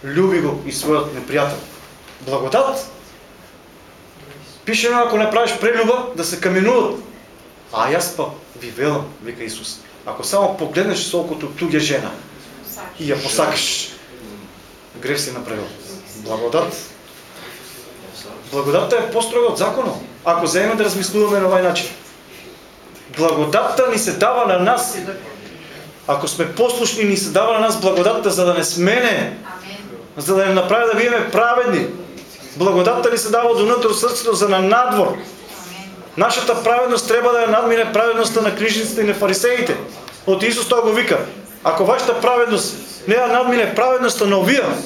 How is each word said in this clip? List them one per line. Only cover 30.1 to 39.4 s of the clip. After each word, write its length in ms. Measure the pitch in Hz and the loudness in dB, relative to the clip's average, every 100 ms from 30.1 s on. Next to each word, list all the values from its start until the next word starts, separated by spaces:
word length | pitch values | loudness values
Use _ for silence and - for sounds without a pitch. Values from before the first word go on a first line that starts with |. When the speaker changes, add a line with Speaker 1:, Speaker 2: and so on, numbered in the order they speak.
| - | -10
Speaker 1:
за 180 | 147 | 0
да 120 | 190 190 | 2 4
не 80 | |
направи 320 | 190 180 220 233 | 2 4 4 4
да 60 | 214 | 2
биеме 320 | 240 233 - | 2 2 0
праведни. 560 | 190 233 247 240 180 123 - - - - - - 143 | 2 4 4 2 2 0 -6 -12 -16 -18 -20 -16 0
Благодатта 540 | 185 180 185 240 240 | 2 4 4 4 2
ни 80 | 226 | 2
се 120 | 208 | 2
дава 180 | 226 240 | 2 4
от 100 | 226 | 4
донътре 300 | 208 240 226 | 4 4 2
от 120 | 202 | 0
сърцето, 340 | 240 - 233 | -2 -2 0
за 140 | 190 202 | 2 2
на 100 | 190 | 4
надвор. 480 | 190 226 247 214 185 | 4 4 4 2 2
Speaker 2:
Амин. 160 | - - - - - - - - - - - | 0 -8 -16 -18 -16 -16 -16 -16 -16 -14 0
Speaker 1:
Нашата 480 | 220 240 247 233 | 0 2 0 0
праведност 440 | 226 240 247 226 - | 2 2 2 0 2
трябва 240 | 226 240 | 2 4
да 80 | 240 | 2
я 80 | 226 | 2
надмине 440 | 214 233 226 220 | 2 2 2 2
праведността 480 | 214 233 226 220 226 | 2 2 2 2 2
на 160 | 214 196 | 0 0
книжниците 440 | 220 214 220 - | 0 0 -2 0
и 40 | |
на 100 | 208 | 0
фарисеите. 640 | 202 202 190 | 2 0 2